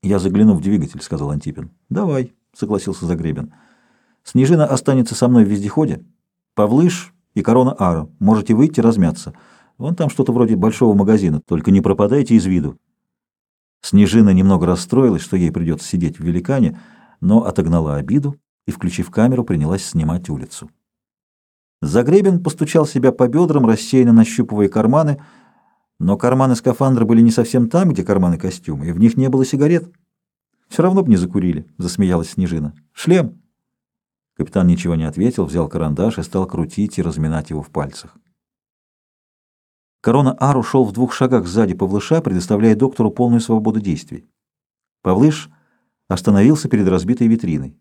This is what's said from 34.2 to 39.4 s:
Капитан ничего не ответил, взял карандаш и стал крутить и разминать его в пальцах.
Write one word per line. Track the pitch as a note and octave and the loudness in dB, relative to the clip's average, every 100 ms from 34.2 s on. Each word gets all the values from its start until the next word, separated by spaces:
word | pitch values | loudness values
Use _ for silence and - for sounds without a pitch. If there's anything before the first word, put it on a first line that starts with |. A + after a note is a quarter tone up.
| _ _ | _ _
Капитан | D#2 G2 F2+ | -6 0 2
ничего | F2 E2+ | 2 -2
не | E2 | -4
ответил, | D#2 D#2 A2 B2+ | -4 -2 -2 -2
взял | D#2+ D#2+ D#2 | -4 -4 -4
карандаш | E2 D#2 D2 G2+ A2+ | -4 -4 -2 -2 -4
и | |
стал | E2 F#2+ F#2+ | -6 -6 -4
крутить | - D#2 - G#2 - | -6 -6 -4 -6 -4
и | |
разминать | E2+ D2+ D#2 D#2 D2+ | -6 -4 -4 -4 -6
его | D#2 | -10
в | D2 | -8
пальцах. | D#2+ D2 - E2 _ _ _ _ _ _ _ _ _ _ _ _ _ | -8 -8 -12 -20 _ _ _ _ _ _ _ _ _ _ _ _ _